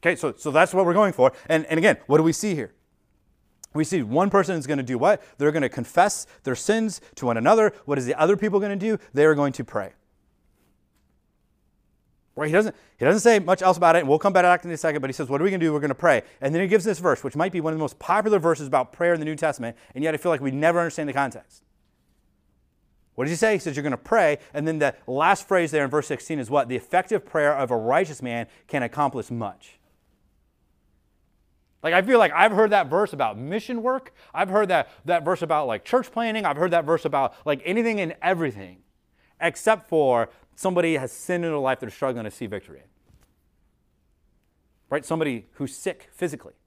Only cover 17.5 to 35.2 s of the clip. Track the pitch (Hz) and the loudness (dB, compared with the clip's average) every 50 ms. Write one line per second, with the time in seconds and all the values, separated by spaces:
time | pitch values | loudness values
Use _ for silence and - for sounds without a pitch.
17.5 | 175 175 151 160 160 160 156 135 - _ - - 175 208 214 214 214 196 156 170 | -2 -4 -4 -4 -4 -2 -4 -6 -6 _ -4 0 0 0 2 2 2 2 4 2
18.5 | 165 147 151 135 131 139 127 - - - 170 175 175 165 151 151 156 139 - 156 | 0 0 -2 -2 0 0 0 -2 -4 -2 0 0 2 0 0 -4 -4 -2 -2 -4
19.5 | 139 - 120 117 117 _ - _ - 127 147 160 156 - - 175 165 139 139 139 | -2 -2 -6 -8 -8 _ -20 _ -8 -4 -4 -2 -4 -2 0 -2 -2 0 -2 -4
20.5 | 131 139 151 165 170 175 170 165 143 - 156 147 135 139 139 131 113 113 - _ | -4 0 2 2 2 2 0 -2 -4 -6 -8 -4 -2 -2 -4 -4 -6 -12 -20 _
21.5 | _ - _ _ _ _ _ _ _ _ _ _ _ _ _ _ _ _ _ _ | _ -20 _ _ _ _ _ _ _ _ _ _ _ _ _ _ _ _ _ _
22.5 | _ _ _ _ _ _ _ _ _ _ _ _ _ - 127 147 170 160 214 220 | _ _ _ _ _ _ _ _ _ _ _ _ _ -6 -4 -4 -2 0 2 2
23.5 | 214 180 - 170 143 143 143 147 127 120 - - 220 226 190 156 147 143 - - | 2 0 -2 -6 -6 -4 -4 -4 -4 -6 -4 0 2 2 4 2 2 0 -6 -12
24.5 | _ 151 147 160 160 156 147 139 - - _ - 127 135 151 175 196 185 - - | _ -6 -4 -4 -2 0 -2 -2 -2 -6 _ -8 -4 0 2 2 2 0 0 -2
25.5 | 202 185 170 156 135 151 143 135 120 151 139 - 147 123 - - 160 147 127 104 | 0 0 0 0 0 -2 -2 0 -2 -2 -2 -2 -8 -8 -6 -8 -8 -8 -6 -2
26.5 | 120 143 131 117 127 120 - - - 175 185 - 226 190 - - - 160 147 147 | 0 -2 0 0 -4 -8 -8 -2 -2 -2 -2 0 -4 -6 -6 -4 -2 0 2 2
27.5 | 151 139 139 117 123 117 110 117 131 160 190 147 151 - - 123 117 117 113 - | 2 0 -2 -2 -2 -2 0 0 0 0 0 -2 -6 -12 -10 -8 -6 -6 -8 -8
28.5 | _ _ _ _ - 143 123 117 - 151 147 139 - 127 107 - 123 117 110 101 | _ _ _ _ -6 -4 -4 -4 -2 -2 -2 -2 -2 -6 -10 -8 -8 -8 -8 -8
29.5 | 92 _ _ - _ _ _ _ _ _ _ _ _ _ _ _ _ _ _ _ | -10 _ _ -20 _ _ _ _ _ _ _ _ _ _ _ _ _ _ _ _
30.5 | _ _ _ _ _ _ _ _ _ _ _ _ _ _ _ _ _ _ _ _ | _ _ _ _ _ _ _ _ _ _ _ _ _ _ _ _ _ _ _ _
31.5 | _ _ _ _ _ _ - 156 165 185 190 214 262 233 214 165 147 160 190 220 | _ _ _ _ _ _ -4 0 0 0 2 4 4 6 4 4 4 4 4 4
32.5 | 208 185 220 214 208 202 175 131 147 180 208 202 - 143 127 113 104 107 123 143 | 4 4 2 4 4 2 0 0 0 -2 -2 -2 -2 -4 -4 -4 -4 -6 -10 -8
33.5 | 175 226 214 - 247 233 220 247 254 262 262 - _ _ _ _ _ 156 190 190 | -8 -8 -8 -8 -10 -6 -4 -4 -6 -6 -8 -14 _ _ _ _ _ -4 -4 0
34.5 | 185 208 214 185 180 160 - - - _ _ 151 175 170 | 2 0 0 2 0 0 -2 -2 -10 _ _ -2 -2 0